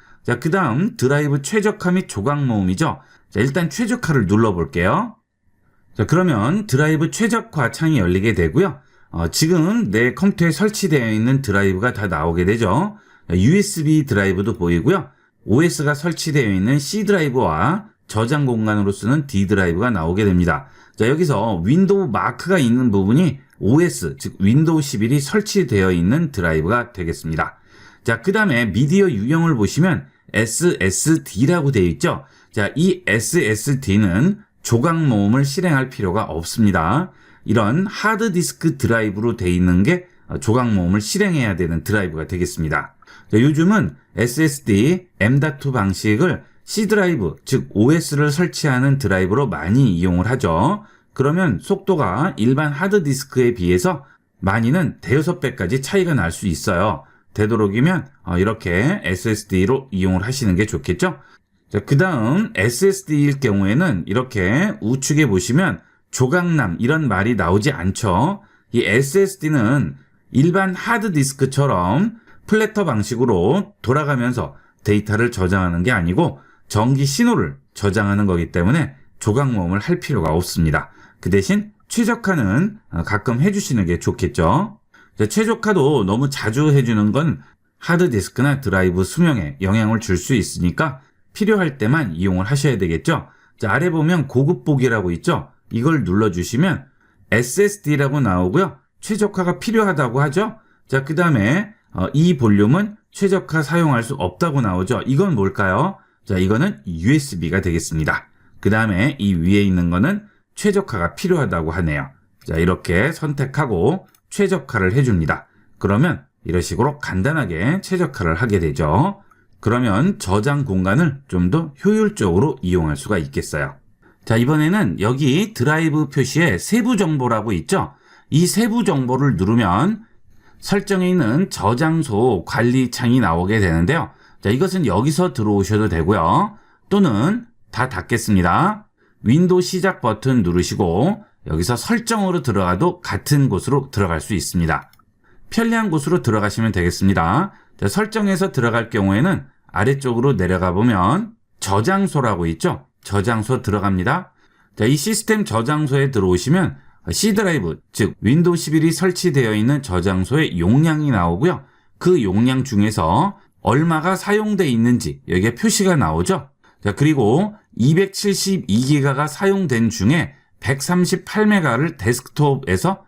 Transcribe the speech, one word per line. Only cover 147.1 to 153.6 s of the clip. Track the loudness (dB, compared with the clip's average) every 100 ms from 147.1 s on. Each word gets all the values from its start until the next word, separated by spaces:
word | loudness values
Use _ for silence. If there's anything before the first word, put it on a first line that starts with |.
| 2 2 0 -2 -6 _ -6
자, | -4
설정에서 | -2 -2 -2 -2 0 -2
들어갈 | 0 0 -2 -2
경우에는 | 0 0 2 2 0 -6 _ _
아래쪽으로 | -2 0 0 -2 0 0 0
내려가 | 0 0 0
보면 | 0 0 2 2 0 -2 -12 _ _
저장소라고 | -4 -2 0 0 0 0 -2 -2 -2
있죠? | -2 -4 -4 -10 _
저장소 | -4 -2 0 -2 -2 -4